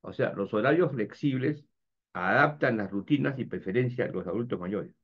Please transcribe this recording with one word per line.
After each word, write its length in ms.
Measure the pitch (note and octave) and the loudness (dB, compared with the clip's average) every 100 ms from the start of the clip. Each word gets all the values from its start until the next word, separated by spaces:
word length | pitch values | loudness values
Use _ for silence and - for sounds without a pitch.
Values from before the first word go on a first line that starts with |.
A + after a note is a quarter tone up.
O 120 | G2+ | -12
sea, 200 | F#2+ A#2 | -2 -2
los 200 | G2 G2 | -2 -2
horarios 380 | G#2+ B2 D#3+ E3+ | 2 4 4 2
flexibles 720 | B2+ G#2 - D3 C3 C3+ D3+ _ _ _ _ _ | 0 -4 -2 -2 0 -2 -4 _ _ _ _ _
adaptan 680 | F2+ F2+ A#2 D3+ D3+ C#3 A2 | -4 2 4 4 4 0 2
las 140 | G2 | -2
rutinas 480 | G2 G2 D3 C#3 C3 | -4 0 2 2 -2
y 60 | - | -6
preferencias 640 | - F#2+ G#2 B2+ - G2 | -6 -2 0 0 0 -2
de 40 | |
los 140 | F#2 E2+ | -2 -4
adultos 320 | G2 A#2+ F2 | -4 -4 -4
mayores. 340 | F2 G2+ D2+ _ | -4 -4 -6 _